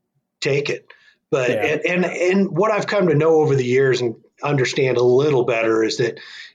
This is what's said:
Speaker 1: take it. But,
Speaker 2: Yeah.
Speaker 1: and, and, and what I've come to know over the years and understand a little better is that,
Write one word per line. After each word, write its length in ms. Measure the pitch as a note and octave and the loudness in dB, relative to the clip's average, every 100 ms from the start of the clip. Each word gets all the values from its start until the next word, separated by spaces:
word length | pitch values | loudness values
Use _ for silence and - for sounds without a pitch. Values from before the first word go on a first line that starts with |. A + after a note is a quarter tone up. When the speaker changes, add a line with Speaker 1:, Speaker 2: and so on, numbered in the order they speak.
| _ _ _ _ | _ _ _ _
Speaker 1:
take 280 | D#3 C#3 - | -4 -2 -4
it. 160 | G2 - _ _ _ _ | -8 -12 _ _ _ _
But, 200 | D3 B2 | -2 -2
Speaker 2:
Yeah. 160 | A2+ D3 | -2 -2
Speaker 1:
and, 200 | D3 - | -2 -2
and, 180 | F3+ F3+ | -2 -4
and 500 | - F3+ F#3+ F#3+ D#3 | -2 0 0 0 0
what 140 | G#3 | 0
I've 160 | G#3 - | -2 -2
come 220 | G#3 F#3 | 0 2
to 60 | |
know 260 | D3 D#3+ D#3+ | 2 2 2
over 140 | D3 | 2
the 100 | C3+ | 0
years 360 | B2 B2+ C3+ A#2+ | 0 2 2 2
and 160 | A#2+ A2 _ _ | -2 -6 _ _
understand 540 | C#3 C#3+ B2 - C3 A#2+ | -4 -2 -2 0 0 2
a 60 | |
little 420 | B2 B2 D3 C3+ | 4 4 2 2
better 380 | B2 A#2 A2+ A2 | 0 0 0 2
is 140 | A2 - | 0 0
that, 200 | A#2+ - - - - | -2 -4 -14 -20 -20